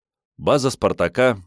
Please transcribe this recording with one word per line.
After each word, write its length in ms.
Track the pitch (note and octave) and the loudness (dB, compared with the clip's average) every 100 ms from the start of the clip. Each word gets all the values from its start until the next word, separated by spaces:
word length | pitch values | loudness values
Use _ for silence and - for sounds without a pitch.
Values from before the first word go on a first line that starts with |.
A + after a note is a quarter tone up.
| _ _ _ - | _ _ _ -6
База 320 | E2 - C3 | -2 0 0
"Спартака" 680 | - G2+ - F2 - B2+ G#2 | -2 -2 0 -2 2 0 0